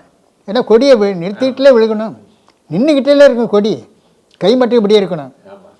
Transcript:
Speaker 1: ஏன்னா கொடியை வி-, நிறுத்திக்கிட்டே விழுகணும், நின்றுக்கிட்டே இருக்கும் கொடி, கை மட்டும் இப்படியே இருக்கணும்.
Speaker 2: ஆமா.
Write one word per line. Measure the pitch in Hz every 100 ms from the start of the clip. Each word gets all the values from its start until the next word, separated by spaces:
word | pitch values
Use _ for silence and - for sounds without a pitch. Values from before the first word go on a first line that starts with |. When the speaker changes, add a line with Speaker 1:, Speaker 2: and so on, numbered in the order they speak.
| _ _ _ _ -
Speaker 1:
ஏன்னா | 226
கொடியை | - 226 277 240
வி-, | 202 185
நிறுத்திக்கிட்டே | 170 202 262 254 277 240
விழுகணும், | 220 214 220 131 _ _ _ _ -
நின்றுக்கிட்டே | 160 294 277 254 285
இருக்கும் | 285 240 220
கொடி, | 208 214 139 - _ _ _ _ -
கை | 180 254
மட்டும் | 240 240
இப்படியே | 202 214
இருக்கணும். | 180 170 135 _ 196
Speaker 2:
ஆமா. | 196 180 _